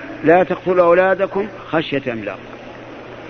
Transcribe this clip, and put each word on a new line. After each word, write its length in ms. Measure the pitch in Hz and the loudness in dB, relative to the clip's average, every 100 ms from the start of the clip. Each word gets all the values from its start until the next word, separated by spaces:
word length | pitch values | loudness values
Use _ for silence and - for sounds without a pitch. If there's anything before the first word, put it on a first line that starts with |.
| - - | -14 -2
لا 200 | 147 175 | 4 6
تقتلوا 400 | 180 180 180 180 | 4 0 2 4
أولادكم 640 | 170 175 190 190 196 196 208 - - | 6 6 4 2 0 -2 -4 -8 -2
خشية 440 | 160 151 139 131 | -2 0 -4 -4
إملاق. 260 | 113 101 92 - - - - - - - - | -6 -6 -10 -14 -16 -16 -16 -16 -16 -16 -16